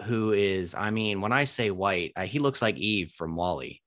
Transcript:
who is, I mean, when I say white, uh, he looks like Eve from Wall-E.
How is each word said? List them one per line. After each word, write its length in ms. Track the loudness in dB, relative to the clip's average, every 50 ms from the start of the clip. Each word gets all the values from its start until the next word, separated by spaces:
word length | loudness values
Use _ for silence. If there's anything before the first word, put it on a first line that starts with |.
| -4
who 280 | -2 0 0 2 2
is, 420 | 4 4 4 4 2 0 -2 -4 -4
I 160 | -4 -2 -2
mean, 300 | 0 0 0 0 0 0
when 120 | 0 2
I 120 | 2 2 2
say 260 | 2 0 0 0 0
white, 420 | 0 0 0 2 2 0 -2 -4 -4
uh, 80 | -6 -6
he 140 | -2 -2 2
looks 220 | 2 2 2 2
like 160 | 0 0 0
Eve 360 | 0 0 0 0 0 -2 -4
from 240 | -6 -8 -6 -4 -2
Wall-E. 440 | -2 0 0 -2 -2 -4 -10 -12 -16 _